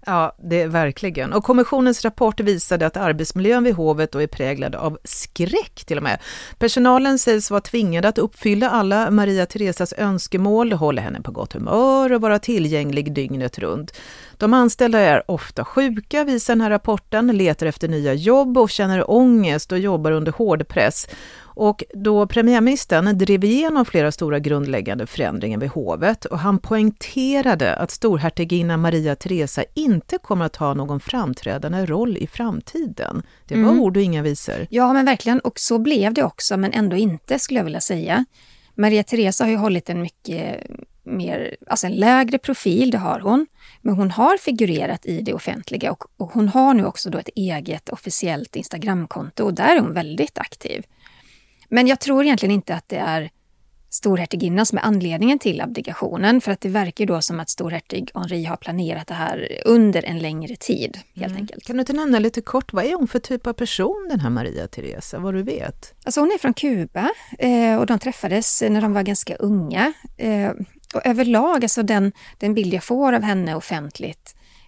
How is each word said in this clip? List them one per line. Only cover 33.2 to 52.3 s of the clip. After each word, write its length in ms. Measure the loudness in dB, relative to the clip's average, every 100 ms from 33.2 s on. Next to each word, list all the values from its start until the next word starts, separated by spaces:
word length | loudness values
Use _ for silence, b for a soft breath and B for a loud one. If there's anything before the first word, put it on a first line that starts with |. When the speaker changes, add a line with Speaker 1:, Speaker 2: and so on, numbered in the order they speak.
| b b -4
Speaker 1:
Det 80 | 2
var 60 | 4
Speaker 2:
Mm. 100 | 6
Speaker 1:
ord 160 | 4 2
och 60 |
inga 180 | 2 0
visor. 460 | -2 -4 -6 -8 -4
Speaker 2:
Ja, 240 | 0 2
men 120 | 4 2
verkligen. 340 | 2 2 0
Och 200 | 0 -4
så 200 | 0 0
blev 340 | 2 2 2
det 100 | 2
också, 340 | -2 -2 -2 0
men 160 | 0
ändå 220 | 0 0 2
inte, 440 | 0 -2 -2 -4
skulle 200 | 0 -2
jag 60 | -2
vilja 160 | -2
säga. 440 | -2 -2 0 0 -2 b b b b 0
Maria 280 | 2 2
Teresa 400 | 2 0 0 2
har 80 | 0
ju 60 | 2
hållit 320 | 0 -2 -2
en 120 | -6
mycket 600 | -6 -10 -10 -8 -8 -10 -12 -18 -20 _ -10
mer, 460 | -6 -4 -6 -8 -10 -4
alltså 200 | -2 -2
en 60 |
lägre 440 | 2 4 4 4 0
profil, 540 | -2 -2 0 2 2
det 60 | 0
har 220 | -2 -2
hon. 280 | 2 2 0 b b b
Men 140 | -2 0
hon 160 | 0
har 260 | 4 4 4
figurerat 680 | 0 0 0 0 -2 -4 -6
i 160 | -4
det 120 | -4
offentliga 580 | -6 -6 -8 -8 -6 -6
och, 120 | -8 -12 -12
och 140 | -4
hon 160 | 0 2
har 260 | 4 4
nu 120 | 4 2
också 240 | -4 -8
då 80 | -8
ett 120 | -8 -6
eget 540 | -4 -4 -6 -10 -10
officiellt 640 | -12 -6 -4 -2 -4 -8 -10
Instagramkonto 880 | -10 -6 -4 -4 -4 -10 -10 -4
och 100 | -4
där 220 | 2 4 4
är 40 |
hon 140 | 2
väldigt 440 | -2 -4 -4 -4 -6
aktiv. 460 | -10 -12 -12 -12 -12 b b b b b b b b
Men 180 | 2 4
jag 120 | 2
tror 240 | 2 2
egentligen 280 | 4